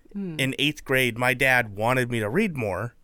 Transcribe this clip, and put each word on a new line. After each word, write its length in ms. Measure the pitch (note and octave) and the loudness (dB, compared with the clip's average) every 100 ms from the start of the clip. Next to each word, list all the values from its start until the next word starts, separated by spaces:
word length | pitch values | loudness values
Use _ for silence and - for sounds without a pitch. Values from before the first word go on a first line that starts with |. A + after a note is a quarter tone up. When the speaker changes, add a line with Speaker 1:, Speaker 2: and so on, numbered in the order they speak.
| - | -14
Speaker 1:
Hmm. 220 | G3+ G3 D3+ | -10 -8 -2
Speaker 2:
in 160 | C3 - | -2 0
eighth 260 | C#3+ D3 - | -2 -2 -2
grade, 320 | C3 B2+ A2+ | 2 2 0
my 160 | B2 | 0
dad 420 | B2+ C3+ B2+ A2+ G2 | 2 4 4 2 0
wanted 340 | A2 B2+ A#2+ | 0 2 0
me 80 | A#2+ | -2
to 100 | G#2 | 0
read 260 | C#3+ A3 D3 | 0 0 -2
more, 380 | G#2+ F2+ A#2 - | -2 -2 -4 -10